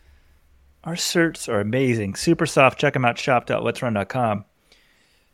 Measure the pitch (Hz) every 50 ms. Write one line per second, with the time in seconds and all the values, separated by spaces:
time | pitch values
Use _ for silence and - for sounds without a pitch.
0 | _ - - _ _ _ _ _ _ _ _ _ _ _ _ _ - 156 170 175
1 | - - - 180 165 160 - - - - 117 101 104 107 113 131 135 127 117 113
2 | 104 98 92 - - 170 170 170 170 147 - 160 135 127 120 - - 143 - 139
3 | 127 117 117 - - - 131 120 - - 123 107 110 117 117 - - 123 110 104
4 | 98 - - 131 123 113 104 101 104 - _ _ _ _ _ _ _ _ _ _
5 | _ _ _ _ _ _